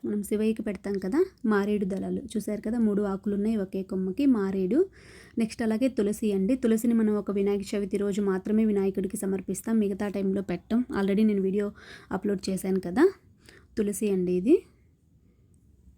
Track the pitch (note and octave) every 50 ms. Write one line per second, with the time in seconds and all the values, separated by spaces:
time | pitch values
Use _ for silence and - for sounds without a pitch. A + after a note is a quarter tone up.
0 | - A3+ G#3 G#3 G3 - A3 G#3 G#3+ A3 A3 - G#3 A3 F#3+ F#3+ - G3+ G3+ F#3+
1 | F#3+ F#3 G#3+ D#4 F#4+ F#4+ - _ - A3 G#3+ G3 G3+ G#3 G#3 G3+ G3+ F#3 G3 F#3+
2 | G3 F#3 F3+ G3 - - - G#3+ G#3+ - G#3 G#3 - G#3+ A3+ B3 A3+ G#3+ G3+ G3
3 | G#3 G3 G3 F#3+ - G#3+ G3 G3 G3+ A3 A3+ G#3+ F#3+ F#3+ - F#3+ F#3 - G3 F#3+
4 | F#3 F#3 F#3 - C#4+ C#4 B3 G#3 G3 G3 G3 G3 F#3 F3+ A3 D#4 G4 - - -
5 | - - - - - - - - A3+ A3 - - A#3+ A3 A3 G#3+ C4 C4+ - -
6 | G3+ G3+ G#3+ - A#3 G#3+ G3 G3 F#3+ F#3+ C4+ C4 B3+ A3+ A3+ A3 A#3 B3+ A#3 A3+
7 | A3 G#3+ G#3 G#3 G3+ - G3 G3+ G3 G3+ G3+ G3+ G3 - - G3+ G3+ F#3+ G#3 G3
8 | G3+ G3+ F#3+ G#3+ G#3 G3 F#3+ F#3 F#3 G#3 G#3+ A3 A3+ G#3+ G#3 G3 F#3+ G3 F#3+ G3
9 | F#3+ F#3+ - A3 G#3 F#3+ F#3+ F#3+ F#3+ - F#3+ - - A#3 A3+ A3 G#3 G3 G3+ F#3
10 | G#3 G#3 G3 G3+ G3 F#3+ F#3+ G3+ G3 - F3+ F3 - - G#3+ A#3 B3 - - G3+
11 | G3 G3 G3 G3+ A3 G#3+ G#3 G3 F#3+ F#3+ F#3 G#3 G3+ G#3 G#3+ - - - - -
12 | - - F#3+ F#3 - G#3 G3+ F#3+ - - F#3+ F3+ - F#3+ F#3+ F#3+ F#3 F3 F3+ A#3
13 | E4 G4 - - _ - _ _ _ - - - - _ - - G#3+ G3+ G3+ -
14 | A3 G#3 G3 F#3 F3+ F3 F3+ F3+ F#3 A#3+ E4 A4+ - - _ _ _ _ _ _
15 | _ _ _ _ _ _ _ _ _ _ _ _ _ _ _ _ _ - -